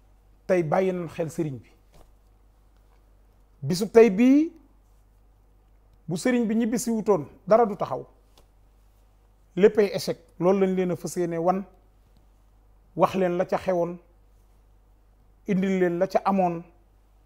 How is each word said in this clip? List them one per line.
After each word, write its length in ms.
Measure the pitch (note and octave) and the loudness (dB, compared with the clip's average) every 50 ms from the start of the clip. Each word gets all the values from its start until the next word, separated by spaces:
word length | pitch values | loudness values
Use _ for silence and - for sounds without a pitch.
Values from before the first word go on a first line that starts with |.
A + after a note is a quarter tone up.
| _ _ _ _ _ _ _ _ _ - | _ _ _ _ _ _ _ _ _ -2
Tey 160 | F#3+ F3+ E3+ | 0 0 0
bàyyi 280 | D3+ D#3+ F#3 F#3+ F#3+ | 0 0 0 0 -2
nañ 160 | F3+ F3+ F3 D#3 | -2 -4 -8 -10
xel 200 | - - E3 D#3 | -8 -8 -8 -8
sëriñ 280 | - - E3+ D#3 C3 A#2+ | -6 -6 -6 -6 -8 -12
bi. 100 | - - _ _ _ _ - - - - - _ _ _ _ _ _ _ _ _ _ _ _ _ _ _ _ _ _ _ _ _ _ _ _ _ _ _ _ _ | -16 -20 _ _ _ _ -20 -20 -20 -20 -20 _ _ _ _ _ _ _ _ _ _ _ _ _ _ _ _ _ _ _ _ _ _ _ _ _ _ _ _ _
Bisu 280 | - C3+ F#3 E3+ A3 F#3+ | -6 -4 -4 -2 -4 2
tey 200 | - A3+ A3+ A#3 | 6 6 6 6
bii, 440 | F#3 F#3 A#3+ B3+ C4+ D4 D#4 E4+ - - - _ _ _ _ _ _ _ _ _ _ _ _ _ _ _ _ _ _ _ _ _ _ _ _ _ _ _ _ - | 6 4 4 6 6 4 2 0 -4 -10 -20 _ _ _ _ _ _ _ _ _ _ _ _ _ _ _ _ _ _ _ _ _ _ _ _ _ _ _ _ -8
bu 80 | D#3+ F3+ | -6 -4
sëriñ 280 | - B3+ B3+ A#3+ A#3+ G3+ | -2 0 0 0 0 0
bi 80 | A3+ | 0
ñibbisi 340 | A3 A#3+ A3 B3+ A#3 - A#3 | 0 0 0 -2 -4 -2 -2
wutoon, 340 | A3+ A3 G#3 - G3+ E3 C#3+ - - - _ F3+ | -4 -2 0 0 0 0 -2 -6 -14 -14 _ 2
dara 180 | G3+ A3+ A#3+ | 4 4 4
du 100 | G#3 G#3 | 2 -2
taxaw. 300 | - E3 - C3+ C3+ C#3 - _ _ _ _ _ _ _ _ _ _ _ _ _ _ _ _ _ _ _ _ _ _ _ _ _ _ _ _ _ | -4 -8 -8 -8 -8 -10 -14 _ _ _ _ _ _ _ _ _ _ _ _ _ _ _ _ _ _ _ _ _ _ _ _ _ _ _ _ _
Léppay 360 | F3 F#3 A3 G#3+ A#3 G#3 G3 - | 2 4 4 4 2 0 0 -2
échec. 240 | F#3+ - - D#3+ - - _ _ - | -6 -8 -8 -8 -10 -12 _ _ -2
Loolu 200 | E3+ F3+ G3 G3 | 0 0 2 2
lañ 160 | F#3+ F#3 F#3 | 0 0 0
leen 160 | F#3 F#3 F3+ | -2 -2 -4
a 40 | F3 | -4
fas 200 | D3+ - F3 - F3+ | -6 -8 -8 -6 -6
yéene 200 | F3 E3+ E3 E3 | -6 -4 -4 -2
wan. 260 | E3 F3+ F3+ G3 G3 - - _ _ _ _ _ _ _ _ _ _ _ _ _ _ _ _ _ _ _ _ _ _ _ _ | -2 -2 -2 -2 -4 -10 -16 _ _ _ _ _ _ _ _ _ _ _ _ _ _ _ _ _ _ _ _ _ _ _ _
Wax 200 | E3 E3+ F3 - | 0 0 0 2
leen 220 | F#3+ F#3 F3 F3 F3 | 0 -2 0 0 -2
la 80 | F#3 | -2
ca 120 | F3+ - F3 | -2 -4 -4
xewoon. 400 | - - F#3 F3 E3+ E3+ F3+ F3 - _ _ _ _ _ _ _ _ _ _ _ _ _ _ _ _ _ _ _ _ _ _ _ _ _ _ _ _ - | -2 -2 -2 -2 -2 -4 -6 -10 -16 _ _ _ _ _ _ _ _ _ _ _ _ _ _ _ _ _ _ _ _ _ _ _ _ _ _ _ _ -4
Indil 320 | G3+ F3+ F#3+ G3 F#3+ F#3 | -2 0 0 0 0 0
leen 180 | F3+ F3+ E3+ E3+ | 0 0 0 0
la 80 | F#3+ F#3 | -2 -2
ca 140 | - - - | -2 -2 0
amoon. 380 | G3 G3 G3 F#3 F3 E3+ E3+ E3+ - - _ _ _ _ _ _ _ _ _ _ | 0 0 0 0 0 -2 -4 -10 -16 -20 _ _ _ _ _ _ _ _ _ _